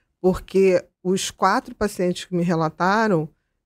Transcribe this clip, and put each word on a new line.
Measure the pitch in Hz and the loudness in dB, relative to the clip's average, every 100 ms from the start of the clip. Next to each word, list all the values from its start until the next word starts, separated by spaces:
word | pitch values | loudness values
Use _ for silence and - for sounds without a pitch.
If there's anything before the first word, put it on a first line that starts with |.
| _ _ | _ _
porque | 180 185 - 185 190 180 - _ | -2 -2 -2 2 4 4 0 _
os | 180 190 - | -4 -4 -4
quatro | - 185 220 - | -2 0 0 -4
pacientes | 247 208 - 180 180 - | -6 -6 -2 -4 -4 -6
que | 175 | -4
me | |
relataram, | 170 165 160 - 175 208 220 175 151 _ _ _ | 0 0 -2 -2 0 2 2 0 -2 _ _ _